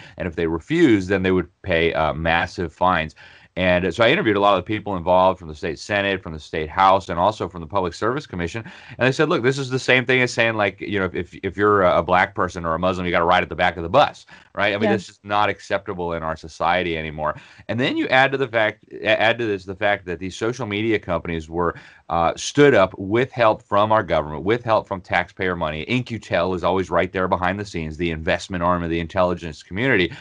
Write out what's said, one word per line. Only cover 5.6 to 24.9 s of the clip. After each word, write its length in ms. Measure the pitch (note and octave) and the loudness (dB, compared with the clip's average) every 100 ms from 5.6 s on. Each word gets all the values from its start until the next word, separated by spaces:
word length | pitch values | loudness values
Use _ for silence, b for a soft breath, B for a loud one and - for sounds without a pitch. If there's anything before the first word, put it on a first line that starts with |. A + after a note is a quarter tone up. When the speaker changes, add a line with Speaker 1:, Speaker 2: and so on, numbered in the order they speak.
| F2+ C#2+ | -8 -8
Speaker 1:
Senate, 420 | - G#2 G2 F#2+ | -4 -2 0 -2
from 120 | F2+ | -6
the 60 | D#2 | -14
state 260 | - E2 D#2 | -8 -6 -4
House, 400 | F#2 F#2+ F#2+ F#2 | 2 4 4 0
and 100 | E2+ | -2
also 300 | F#2+ - F#2 | 0 0 -6
from 140 | F2+ | -10
the 60 | D#2+ | -6
Public 260 | G2 F2+ | -4 -4
Service 340 | - G#2+ C3+ - | -2 -4 -4 -8
Commission. 380 | F2+ F2 A#2 A2 B B B | -6 -6 -6 -14 B B B
And 100 | B2 | 0
they 60 | |
said, 160 | C3 D3+ | 2 0
"Look, 140 | E3+ | 2
this 140 | A#2 C#3 | 0 -2
is 120 | B2+ | -2
the 100 | B2+ | -4
same 260 | - B2+ B2 | 2 2 4
thing 160 | B2+ | 2
as 120 | B2 | 2
saying, 220 | - A#2 A2 | 0 0 2
like, 260 | G2+ F#2+ | -2 -2
you 180 | - G2 | -4 -2
know, 60 | F#2 | -2
if, 100 | E2 | -4
if, 240 | F2+ - | -8 -8
if 140 | F#2+ F#2+ | -8 0
you're 280 | G#2 G#2 | 2 4
a 200 | F2+ D2+ | 4 4
black 320 | E2+ F2+ F#2+ - | 2 2 2 0
person 300 | F#2+ F#2 E2+ | -4 -4 -4
or 100 | D#2+ | -2
a 40 | |
Muslim, 260 | F#2 F2+ F2 | 0 -2 0
you 80 | |
gotta 100 | F2+ | 0
ride 200 | E2+ F2+ | 4 4
at 40 | F2 | 2
the 80 | E2 | 0
back 220 | F2+ F2 | -2 -2
of 60 | |
the 60 | E2+ | 0
bus," 360 | B2 - - - B B - | 2 2 0 -20 B B -4
right? 180 | G#2 | -2
I 40 | G2+ | 0
mean, 60 | |
Speaker 2:
Yeah. 80 | G#3+ | 0
Speaker 1:
that's 160 | - F3 | 0 -4
just 160 | - | -16
not 240 | G2+ G#2 G#2 | -4 0 0
acceptable 640 | G2 - G2 G2 F#2 E2+ | -2 -4 -4 -4 -6 -4
in 100 | E2 | -4
our 140 | D#2+ D#2+ | -6 -8
society 640 | D#2+ - E2 F2+ F2+ D#2+ | -10 -4 0 0 0 -4
anymore. 420 | D#2 D2+ D2+ - B B - | -6 -6 -6 -6 B B -8
And 100 | A#2 | -2
then 160 | D3 D#4+ | -2 -2
you 140 | D4+ | 2
add 240 | C3 C3+ | 4 4
to 40 | C3+ | 2
the 120 | C3 | -2
fact, 340 | A2+ G#2+ - _ | 0 0 -2 _
a-, 300 | - G2+ A2 | -6 0 2
add 160 | G#2+ A2+ | 2 0
to 80 | A2+ | -2
this 180 | G2 | -4
the 100 | F2+ | -6
fact 320 | F#2 G2+ G2 F2+ | -4 -2 -2 -4
that 120 | E2+ | -8
these 160 | F#2 - | -8 -4
social 300 | A2+ B2 A2 | -4 -4 -4
media 340 | G2+ A2+ G#2 | -4 0 -2
companies 500 | - E2+ F2 E2 D#2 | -2 -6 -4 -6 -6
were, 260 | E2+ E2+ - B B - | -2 -2 -4 B B -4
uh, 240 | E2 E2 - | 0 0 -2
stood 380 | - - C#3+ | -2 4 6
up 200 | A2+ F#2 - | 8 4 0
with 320 | F#2+ A2+ B2+ | -2 -2 0
help 320 | - A2+ A2 | 2 2 2
from 300 | - G2+ G#2+ | 0 2 4
our 100 | A2 | 2
government, 400 | G#2 D#2+ D2+ D2+ | 2 0 -2 -4
with 220 | E2+ A#2+ A#2+ | 0 0 2
help 200 | G#2+ | 0
from 140 | - | 0